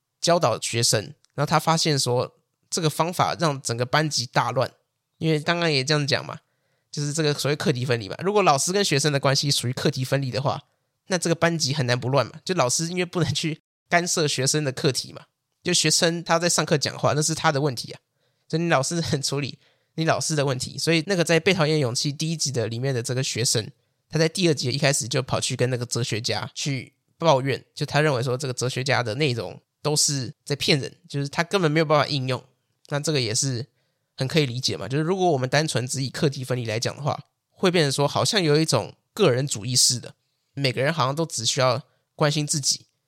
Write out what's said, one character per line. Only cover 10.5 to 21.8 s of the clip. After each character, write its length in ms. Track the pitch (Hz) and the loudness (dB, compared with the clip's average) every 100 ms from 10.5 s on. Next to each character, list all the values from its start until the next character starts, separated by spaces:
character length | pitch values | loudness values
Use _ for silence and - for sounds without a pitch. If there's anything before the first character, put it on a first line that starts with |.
| 104 - _ _ _ - | -4 -8 _ _ _ -4
那 100 | 180 | -2
这 120 | 170 | 0
个 60 | 165 | 0
班 220 | 165 170 | 2 0
级 160 | 151 | -2
很 120 | 139 123 | 0 0
难 140 | 123 | 0
不 100 | 120 | 2
乱 160 | 139 110 | 2 0
嘛， 80 | - | -4
就 100 | - 180 | -4 0
老 140 | 127 | 0
师 180 | - 165 | 0 -2
因 80 | 185 | -4
为 80 | 180 | -2
不 180 | 180 | 0
能 100 | 151 | 0
去 280 | - 160 156 _ _ - | 0 -2 -6 _ _ -2
干 180 | 175 175 | 0 0
涉 200 | - 151 | 0 0
学 180 | - 127 | 0 0
生 180 | 156 | 0
的 80 | 147 | 0
课 200 | 127 147 | 0 0
题 220 | 123 - | 0 -4
嘛， 100 | - - _ _ _ | -12 -20 _ _ _
就 100 | 175 | -2
学 160 | 175 156 | 0 2
生 340 | - 170 170 | 4 2 0
他 140 | 165 170 | 0 2
在 120 | 170 | 2
上 160 | - 151 | 0 2
课 120 | 151 | 0
讲 200 | - - | 0 -2
话， 160 | 123 | 0
那 80 | 135 | 2
是 120 | 156 | 0
他 180 | 156 160 | 0 0
的 100 | 139 | 2
问 120 | 143 | 0
题 200 | 120 - | -4 -10
啊， 60 | - _ _ _ _ - | -14 _ _ _ _ -6
所 100 | 160 | -2
以 40 | |
你 60 | 170 | 2
老 140 | 147 | 2
师 160 | - 175 | 2 -2
很 220 | 165 151 | -2 -2
处 180 | 135 156 | -2 -4
理 180 | 135 - _ _ _ - | -6 -8 _ _ _ -4
你 80 | |
老 160 | 160 117 | 0 0
师 160 | - 156 | 0 0
的 100 | 139 | 0
问 140 | 127 | -2
题。 180 | - - | -6 -4
所 160 | - | 0
以 100 | 165 160 | 0 2
那 80 | 190 | 0
个 80 | |
在 160 | 165 165 | 2 2
被 140 | 180 | 4
讨 120 | 190 151 | 2 2
厌 140 | |
勇 160 | 156 | 2